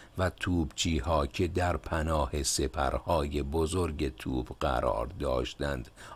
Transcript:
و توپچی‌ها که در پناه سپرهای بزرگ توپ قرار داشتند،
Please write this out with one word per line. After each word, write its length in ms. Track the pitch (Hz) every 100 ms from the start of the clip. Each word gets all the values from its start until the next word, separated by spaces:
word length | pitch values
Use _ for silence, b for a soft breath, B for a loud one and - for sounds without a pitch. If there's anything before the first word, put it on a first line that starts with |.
| B -
و 120 | 92
توپچی‌ها 960 | - - 87 80 - 85 80 67 80 71
که 220 | - 90
در 280 | 87 87 87
پناه 680 | - 82 78 80 69 76
سپرهای 1000 | 69 - 69 - 67 - - 85 73 73
بزرگ 720 | 69 78 80 82 87 73 73 -
توپ 400 | - 65 60 -
قرار 460 | 73 64 60 53 57
داشتند، 840 | - 71 64 60 - 71 69 58 B B